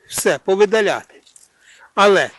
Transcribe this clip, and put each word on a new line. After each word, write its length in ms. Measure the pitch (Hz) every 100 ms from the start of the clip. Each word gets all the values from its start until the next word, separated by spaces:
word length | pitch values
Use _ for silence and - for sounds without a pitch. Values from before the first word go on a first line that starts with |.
| -
все 300 | - 202 143
повидаляти. 840 | - 190 208 220 196 120 - _ _ _ _ _ _ _ _
Але 360 | - 202 185 131